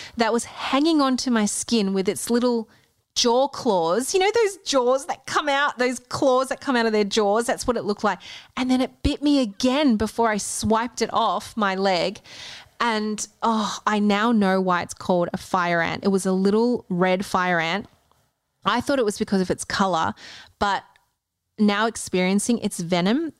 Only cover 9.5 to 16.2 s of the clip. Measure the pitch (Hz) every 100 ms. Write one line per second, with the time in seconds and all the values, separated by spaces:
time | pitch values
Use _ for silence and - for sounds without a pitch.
9.5 | - 254 269 302 214 220 - 233 208 -
10.5 | - 208 220 240 - 226 208 226 185 -
11.5 | - 196 190 196 180 175 214 - - -
12.5 | - - _ 233 214 214 214 - _ 226
13.5 | 220 214 - - 208 208 202 226 226 196
14.5 | 190 185 175 - - - 180 175 - -
15.5 | 185 175 170 165 160 202 196